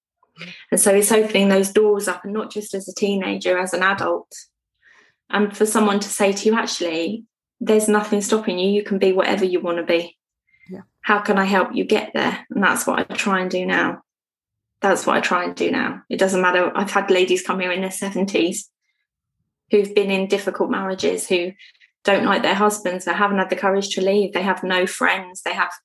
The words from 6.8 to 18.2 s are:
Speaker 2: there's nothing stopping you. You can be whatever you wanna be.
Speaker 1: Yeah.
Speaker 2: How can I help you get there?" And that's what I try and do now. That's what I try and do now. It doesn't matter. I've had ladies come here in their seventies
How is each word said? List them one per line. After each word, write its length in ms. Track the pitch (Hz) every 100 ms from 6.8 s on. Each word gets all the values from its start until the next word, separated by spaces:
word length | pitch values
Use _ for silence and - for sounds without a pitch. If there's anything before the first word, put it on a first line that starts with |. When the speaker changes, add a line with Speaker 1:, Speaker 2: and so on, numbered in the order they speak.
| 170 160 170 226 - _ _ -
Speaker 2:
there's 280 | 202 214 214
nothing 320 | 208 214 202
stopping 380 | - 214 208 180
you. 120 | 190
You 120 | 202
can 160 | 208 190
be 140 | 190
whatever 320 | 185 - 196
you 160 | 185 180
wanna 220 | 175 170
be. 340 | 170 170 170 _ _ _ _ _ -
Speaker 1:
Yeah. 140 | 185 - _
Speaker 2:
How 180 | - 208
can 180 | 214 196
I 60 |
help 300 | 190 190 175
you 100 | -
get 280 | 190 - -
there?" 320 | - 143 190 -
And 120 | -
that's 240 | 190 - -
what 120 | -
I 160 | -
try 260 | - 214 190
and 100 | 185
do 140 | 185 185
now. 360 | 180 170 170 _ _ _ _ _ _ _ -
That's 260 | 196 208 -
what 100 | -
I 40 |
try 240 | - 180
and 100 | 175
do 160 | 175 170
now. 320 | 170 - 185 -
It 100 | 190
doesn't 220 | 190 185
matter. 320 | 185 180 175
I've 160 | - 196
had 200 | - -
ladies 320 | 185 180 180
come 180 | - 185
here 120 | 180
in 100 | 180
their 80 | 190
seventies 800 | - 196 190